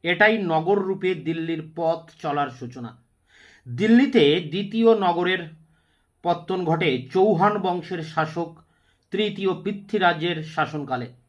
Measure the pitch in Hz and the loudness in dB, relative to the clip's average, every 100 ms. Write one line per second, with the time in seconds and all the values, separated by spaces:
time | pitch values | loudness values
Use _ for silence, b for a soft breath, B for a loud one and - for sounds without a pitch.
0 | 170 175 214 220 185 160 165 202 190 190 | -2 2 4 2 0 0 2 0 0 -2
1 | 185 175 135 165 165 165 160 - 165 165 | -2 -4 -4 -6 -4 -6 -8 -4 -2 -2
2 | - _ 160 143 139 123 120 127 117 - | -8 _ -4 -2 -4 -6 -14 -12 -14 -16
3 | _ _ b b b b 127 120 220 233 | _ _ b b b b -12 -2 6 6
4 | 277 233 143 170 156 175 202 226 226 220 | 6 6 4 4 -2 -6 -4 2 4 6
5 | 190 170 180 185 160 - _ _ _ _ | 2 0 0 -2 -6 -16 _ _ _ _
6 | _ _ 170 170 - 190 170 160 165 127 | _ _ -4 -4 -2 -4 0 0 0 -2
7 | - 185 202 170 202 208 180 180 156 175 | -2 2 4 4 2 2 -2 -4 -6 -10
8 | 156 - 156 - - - _ _ _ _ | -6 -4 -4 -4 -8 -10 _ _ _ _
9 | _ - 214 202 190 165 196 202 - 214 | _ -4 -2 -2 -2 -2 -6 -8 -6 0
10 | 180 160 170 160 156 - 156 156 139 127 | 2 2 -4 -6 -8 -4 -4 -4 -6 -8
11 | 117 - | -8 -16